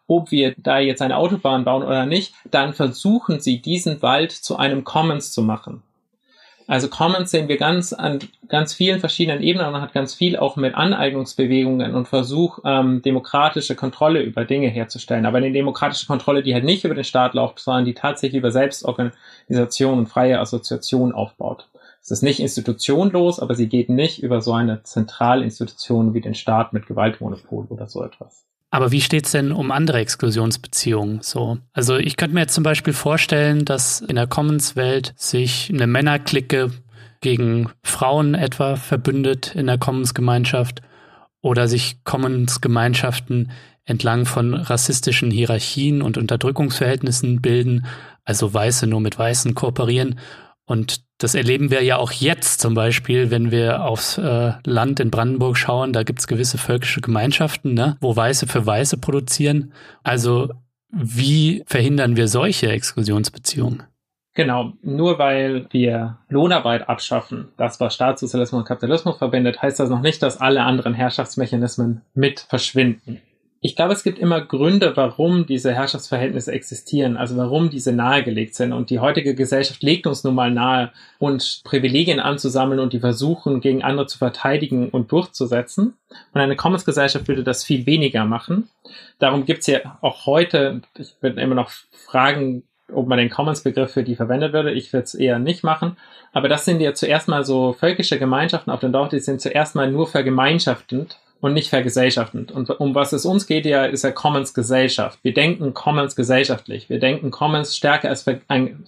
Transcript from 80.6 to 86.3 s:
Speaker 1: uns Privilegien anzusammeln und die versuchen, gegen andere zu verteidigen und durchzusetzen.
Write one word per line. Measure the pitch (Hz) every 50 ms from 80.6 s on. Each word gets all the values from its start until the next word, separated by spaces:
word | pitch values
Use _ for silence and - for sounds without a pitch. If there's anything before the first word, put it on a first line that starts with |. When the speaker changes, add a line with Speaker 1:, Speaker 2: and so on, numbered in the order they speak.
| 123 127 131 127 120 117 - - - - _
Speaker 1:
uns | _ 147 143 139 131 - - - - _
Privilegien | - - 139 139 131 127 147 170 180 151 131
anzusammeln | - 143 143 143 - 135 123 135 131 135 135 135
und | 131 123 123
die | 120
versuchen, | 120 123 117 113 135 156 170 - - 147 139 123
gegen | 117 135 131 131 127
andere | 131 139 143 139
zu | - - -
verteidigen | 131 123 - - - 135 143 147 151 143 131 123 123 -
und | - 127 117 -
durchzusetzen. | 147 170 185 - - - 131 117 120 120 123 - - - 202 254 - _ _ _ - - - _